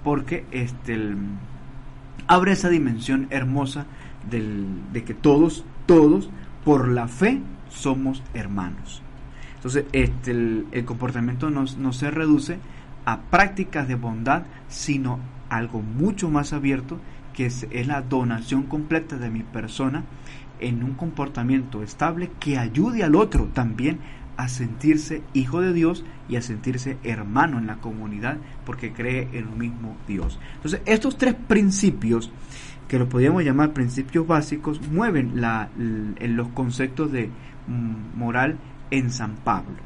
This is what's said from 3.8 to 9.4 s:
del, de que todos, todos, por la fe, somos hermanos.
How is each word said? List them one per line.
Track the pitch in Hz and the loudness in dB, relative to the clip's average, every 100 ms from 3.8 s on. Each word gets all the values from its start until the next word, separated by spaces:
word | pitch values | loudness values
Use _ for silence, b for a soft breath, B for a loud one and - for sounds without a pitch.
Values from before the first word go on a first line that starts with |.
| 143 B B B - | -10 B B B -6
del, | 113 107 104 98 95 - | -4 -2 -4 -4 -6 -6
de | 117 | -6
que | 117 | -6
todos, | 113 156 143 165 156 - - - | 2 6 8 8 4 -10 -12 8
todos, | 170 147 180 196 B B - - | 10 10 8 2 B B -4 4
por | 143 123 | 6 6
la | 123 117 | 2 0
fe, | - 196 269 - - - | 2 2 2 -2 -12 -14
somos | - 143 185 269 131 - | -6 -2 0 0 -2 -6
hermanos. | 123 104 101 90 85 - - - - B B | -8 -4 -4 -4 -6 -10 -12 -14 -14 B B